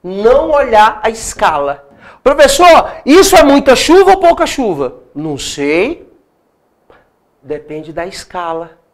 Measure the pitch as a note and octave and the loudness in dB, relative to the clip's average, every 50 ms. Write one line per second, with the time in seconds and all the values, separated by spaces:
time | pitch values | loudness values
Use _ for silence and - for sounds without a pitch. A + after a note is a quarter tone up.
0 | - F3+ F#3+ G3 G#3 A3+ B3+ C#4+ D#4+ D#4+ D4+ C#4+ C4+ B3 A3 G#3 G#3+ A3+ A3 - | -12 -12 -10 -2 0 2 2 2 0 0 -2 -2 -2 0 2 2 2 2 0 -2
1 | - A3+ A3+ - - - - - G#3+ F3+ D#3 D3 C#3+ C#3 C#3+ - _ _ _ _ | -6 -6 -6 -6 -14 -14 -8 -2 -2 -2 -2 -2 -4 -6 -8 -10 _ _ _ _
2 | _ - - _ _ B3+ D4 D#4 D4 - - - F4+ F4+ D#4+ C4+ - - - - | _ -20 -20 _ _ -2 2 2 2 2 2 4 4 6 6 4 2 0 -12 -10
3 | - A#3+ D4 F#4 F#4+ - F#4+ F4 D4+ C#4+ C#4+ C#4+ C#4 C#4 B3 - - - D#4+ F#4+ | -2 2 4 4 4 4 4 4 4 4 2 2 2 2 0 0 2 2 4 4
4 | F#4+ F#4+ F#4+ F#4+ F#4+ E4+ E4+ - A#3 - - - B3+ G#3+ E3+ C#3 C#3+ B2 - - | 6 4 2 4 2 0 2 0 -4 -6 -4 -6 -4 -4 -4 -6 -6 -8 -8 -14
5 | _ _ _ C#3 D#3 D#3+ D3 C3 - - - D3 C#3+ C#3+ D3+ E3+ G3+ C4+ E4+ - | _ _ _ -12 -10 -10 -10 -10 -12 -14 -10 -6 -4 -2 -2 -2 -2 -4 -6 -12
6 | - _ _ _ _ _ _ _ _ _ _ _ _ _ _ _ _ _ _ _ | -16 _ _ _ _ _ _ _ _ _ _ _ _ _ _ _ _ _ _ _
7 | _ _ _ _ _ _ _ _ _ C3 D3+ D3 D3 - D3+ D#3 D#3 D#3+ D#3 E3 | _ _ _ _ _ _ _ _ _ -12 -12 -12 -12 -14 -16 -16 -16 -14 -12 -12
8 | E3+ F#3+ F#3+ - - _ - F3+ F3 E3 E3 E3 E3+ E3 _ _ _ _ | -12 -12 -14 -18 -20 _ -12 -10 -10 -8 -10 -10 -12 -14 _ _ _ _